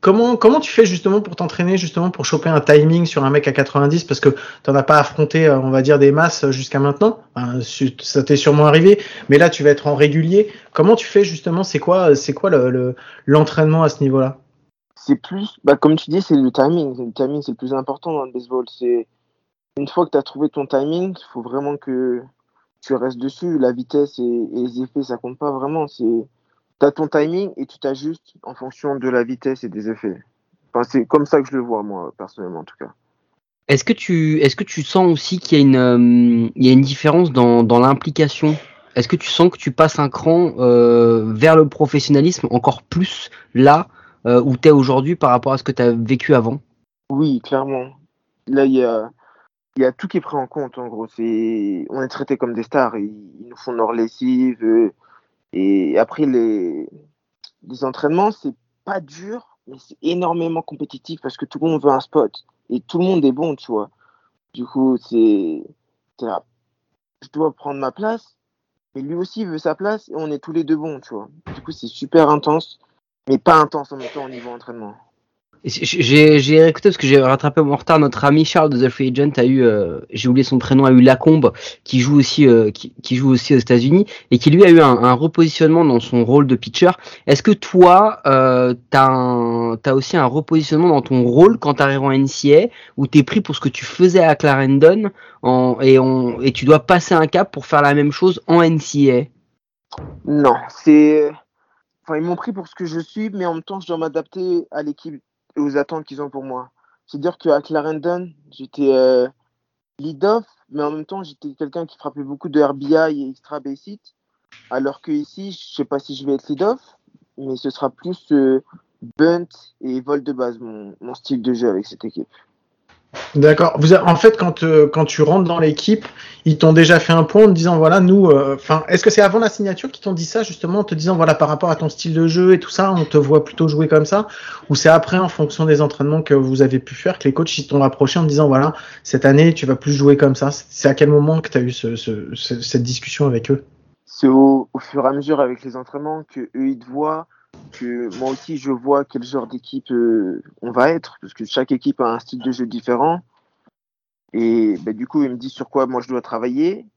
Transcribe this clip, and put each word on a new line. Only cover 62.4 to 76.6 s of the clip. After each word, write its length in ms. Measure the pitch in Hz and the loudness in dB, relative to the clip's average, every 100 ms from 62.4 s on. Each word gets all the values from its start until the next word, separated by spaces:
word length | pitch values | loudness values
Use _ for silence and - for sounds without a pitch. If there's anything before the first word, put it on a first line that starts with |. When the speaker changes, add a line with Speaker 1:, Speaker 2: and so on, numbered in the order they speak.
| _ _ _ | _ _ _
Speaker 2:
Et 80 | 120 | -10
tout 180 | _ 170 | _ -6
le 80 | 185 | -2
monde 180 | 185 | 0
est 80 | 143 | -2
bon, 240 | 127 165 143 | -2 -8 -10
tu 160 | - | -8
vois. 200 | 113 101 _ _ _ _ _ _ - | -10 -10 _ _ _ _ _ _ -16
Du 100 | 120 | -10
coup, 320 | 135 131 123 | -4 -2 -2
c'est, 640 | _ 117 113 104 87 76 - _ _ _ _ _ | _ 0 2 0 -2 -8 -14 _ _ _ _ _
c'est 80 | 117 | -10
là. 160 | 95 _ _ _ _ _ _ _ _ | -10 _ _ _ _ _ _ _ _
Je 60 | _ | _
dois 220 | 147 156 | -6 -6
prendre 260 | - 143 139 | -6 -14 -10
ma 120 | 135 | -10
place, 440 | - 214 226 _ _ _ _ _ _ _ 135 | -8 -8 -8 _ _ _ _ _ _ _ -16
mais 60 | |
lui 120 | 139 | -12
aussi 320 | 170 185 - 208 | -10 -10 -10 -10
veut 140 | 156 | -6
sa 160 | 160 151 | -6 -6
place 340 | 196 214 _ | -6 -8 _
et 60 | 151 | -12
on 160 | 156 | -10
est 80 | 143 | -10
tous 140 | - | -8
les 100 | 160 | -6
deux 140 | 151 156 | -4 -4
bons, 220 | 156 143 | -6 -14
tu 120 | - | -14
vois. 160 | 110 104 151 - | -16 -16 _ -20
Du 80 | - | -20
coup, 100 | - | -18
c'est 140 | 160 117 | -16 -16
super 440 | - 135 165 151 | -14 -2 2 4
intense, 500 | 147 151 151 - - _ _ _ _ - | 2 0 -4 -4 -20 _ _ _ _ -4
mais 80 | 135 | -2
pas 240 | - 160 | 4 4
intense 300 | 151 151 143 | 2 -4 -12
en 60 | 139 | -16
même 120 | 123 | -14
temps 140 | 147 135 | -14 -14
au 40 | |
niveau 200 | 127 120 | -16 -16
entraînement. 460 | 120 120 117 107 107 _ _ _ _ _ _ - | -18 -18 -18 -18 -20 _ _ _ _ _ _ -12
Speaker 3:
Et 40 | |
c'est, 160 | - - | -8 -8
j'ai, 540 | - 127 139 156 151 | -4 2 6 6 6
j'ai 220 | 135 156 | 4 4